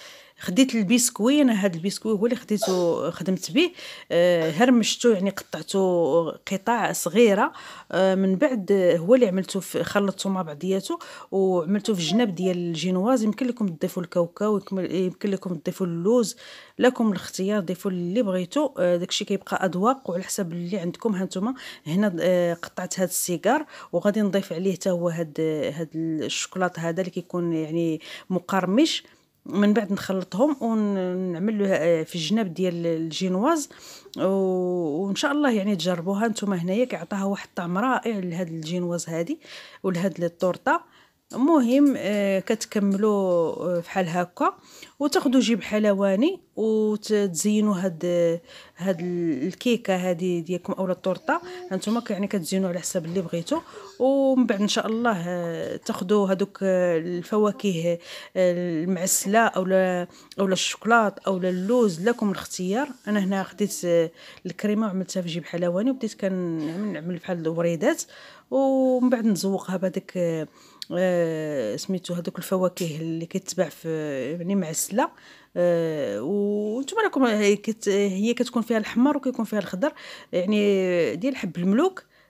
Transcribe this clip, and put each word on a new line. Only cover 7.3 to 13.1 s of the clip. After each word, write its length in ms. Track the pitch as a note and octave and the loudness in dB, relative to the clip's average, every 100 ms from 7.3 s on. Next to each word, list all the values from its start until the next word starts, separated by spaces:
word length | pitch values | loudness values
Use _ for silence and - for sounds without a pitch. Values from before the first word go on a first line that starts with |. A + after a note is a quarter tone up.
| G3 C#4+ - - - - | 6 2 -2 -18 -18 -4
آه، 240 | E3+ F#3+ F#3+ | 2 4 4
من 200 | F#3+ F#3 | 4 4
بعد 360 | D4 B3+ F3+ G3+ F3+ E3 | 2 2 2 4 6 4
هو 160 | E3+ B3+ | 6 6
اللي 120 | A3 | 6
عملته 320 | F#3 F3+ G3 | 0 -2 -6
في، 240 | - - | -6 -4
خلطته 460 | E3 G3+ G3 F#3+ G3 | -2 0 0 -2 -4
مع 120 | F#3+ | -4
بعضياته 580 | E3 D3 F#3 F#3+ F#3+ E4 - - - | -4 -6 -2 -2 -2 -8 -8 -18 -4
وعملته 640 | G3 F#3+ F3+ E3 G3+ G#3 | 0 2 2 2 0 0
في 60 | F#3+ | -2
الجناب 360 | D#3+ G#3 A#3 E3+ | 2 2 2 0
ديال 220 | F#3 F3 | 0 0
الجينواز. 640 | F3 D#3+ F3+ F3+ G#3 | -2 -2 0 2 2